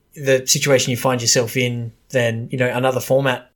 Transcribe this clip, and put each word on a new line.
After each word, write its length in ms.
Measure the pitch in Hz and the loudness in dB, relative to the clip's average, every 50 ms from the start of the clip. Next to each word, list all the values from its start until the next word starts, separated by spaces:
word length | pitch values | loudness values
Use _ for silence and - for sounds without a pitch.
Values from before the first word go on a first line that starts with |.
| _ _ _ | _ _ _
the 320 | 156 143 135 131 131 127 | -4 0 2 2 2 2
situation 440 | - - 147 139 143 139 - - 139 123 | 0 0 0 2 4 4 4 4 0 -2
you 40 | |
find 240 | 120 - 131 131 120 | 0 0 0 0 0
yourself 360 | 120 113 - 131 120 113 - | 0 0 2 2 0 0 -2
in, 360 | 131 123 123 120 120 117 117 - _ _ _ | -2 -2 -2 -2 -6 -8 -10 -12 _ _ _
then, 380 | - 127 120 117 113 113 120 123 - | -2 0 0 0 -2 -4 -6 -6 -4
you 40 | |
know, 120 | 127 127 123 113 | -2 -2 0 0
another 280 | 123 127 131 127 127 | 0 0 0 0 -2
format 500 | - - 135 135 139 135 127 120 - _ _ | 0 0 0 2 2 0 -2 -4 -6 _ _